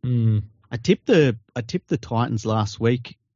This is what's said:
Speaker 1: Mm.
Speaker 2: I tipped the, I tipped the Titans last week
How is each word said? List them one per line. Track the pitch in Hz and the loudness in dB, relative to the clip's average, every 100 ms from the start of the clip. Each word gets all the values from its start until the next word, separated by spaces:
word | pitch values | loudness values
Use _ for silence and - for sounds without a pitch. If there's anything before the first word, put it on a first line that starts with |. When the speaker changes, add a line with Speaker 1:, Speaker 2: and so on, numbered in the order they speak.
Speaker 1:
Mm. | 127 120 113 107 104 _ _ | -4 0 2 0 -2 _ _
Speaker 2:
I | 113 | -4
tipped | 139 208 - | 0 0 2
the, | 190 143 110 - - | 4 4 0 -8 -10
I | |
tipped | 113 180 - | -8 -8 -4
the | 160 | -6
Titans | - 117 120 110 110 | -2 -2 0 0 -2
last | 110 104 - | -2 -2 -2
week | 113 127 120 - _ | 0 0 -4 -20 _